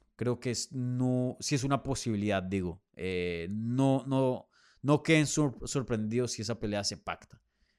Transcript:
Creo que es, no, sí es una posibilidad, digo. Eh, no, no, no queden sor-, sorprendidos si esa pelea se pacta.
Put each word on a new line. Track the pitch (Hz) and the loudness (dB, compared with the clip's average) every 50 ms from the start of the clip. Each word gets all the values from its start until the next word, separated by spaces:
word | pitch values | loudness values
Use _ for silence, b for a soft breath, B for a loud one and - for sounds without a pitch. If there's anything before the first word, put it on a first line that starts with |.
| _ _ _ | _ _ _
Creo | - 113 123 120 120 | -4 -2 -2 -2 -2
que | - 127 | -2 -4
es, | 117 - - - | -4 -4 -6 -6
no, | - 131 123 123 123 123 127 127 127 127 123 127 - - | -6 -4 -4 -2 0 2 2 2 2 2 0 0 -2 -4
sí | - - 147 | -4 -2 0
es | 131 131 | 0 2
una | 135 139 135 - | 0 0 0 0
posibilidad, | 139 131 - - 120 110 101 104 104 98 95 | -2 -4 -2 -2 0 0 2 2 2 2 0
digo. | 90 92 101 98 90 87 82 - _ _ _ | 0 0 0 0 0 -2 -4 -8 _ _ _
Eh, | - 90 92 92 90 87 90 87 82 85 92 | -8 -6 -4 -2 -2 -2 -2 -2 -4 -4 -6
no, | 104 107 113 117 123 131 135 135 135 135 127 | -6 -4 -4 -2 2 4 4 4 4 2 0
no, | 139 135 135 135 127 127 - - b b b b b b b | 0 0 2 2 2 0 -2 -6 b b b b b b b
no | - 135 147 147 151 | 2 4 4 4 6
queden | 160 160 156 151 | 6 6 6 6
sor-, | - - 156 151 139 120 - - | 4 2 0 0 0 -2 -6 -8
sorprendidos | 117 - 143 120 - 120 107 107 107 113 123 123 113 | -4 -4 -4 -2 -2 -2 -2 0 0 0 0 0 -2
si | - - 107 | -4 -4 -4
esa | 110 117 | -6 -4
pelea | - 113 107 104 101 101 | -4 -4 -2 -2 -2 -2
se | - 101 | -4 -6
pacta. | - - 95 85 - - - - - _ _ _ _ _ _ _ | -6 -6 -8 -8 -8 -10 -18 -20 -20 _ _ _ _ _ _ _